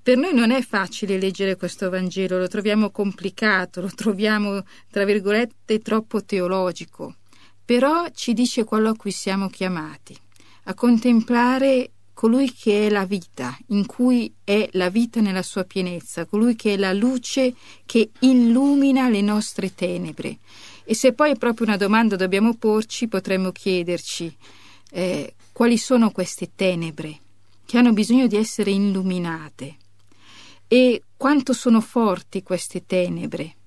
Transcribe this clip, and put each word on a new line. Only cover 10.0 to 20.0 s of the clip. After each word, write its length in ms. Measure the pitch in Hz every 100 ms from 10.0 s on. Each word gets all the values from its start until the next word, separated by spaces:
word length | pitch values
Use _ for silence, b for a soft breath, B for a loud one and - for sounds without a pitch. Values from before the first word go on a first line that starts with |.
| - - - b b b
a 80 | -
contemplare 1160 | 190 240 233 247 233 226 240 247 262 269 262 - - -
colui 400 | - 226 247 269
che 340 | - 226 208 214
è 20 |
la 160 | 208
vita, 520 | 190 196 - - 175 127 -
in 180 | 202
cui 480 | 196 - 247 247 - -
è 260 | - 208 202
la 160 | 185 180
vita 300 | 208 233 240
nella 220 | 208 185
sua 240 | 180 202
pienezza, 600 | 185 196 180 170 - -
colui 300 | 165 208 233
che 180 | 226 214
è 40 | 196
la 160 | 196
luce 600 | 190 240 254 - 269 254 254 B B
che 260 | - 226 220 -
illumina 880 | 254 254 233 240 277 285 277 269 254
le 120 | 202
nostre 520 | 202 214 214 - 190
tenebre. 640 | - 180 180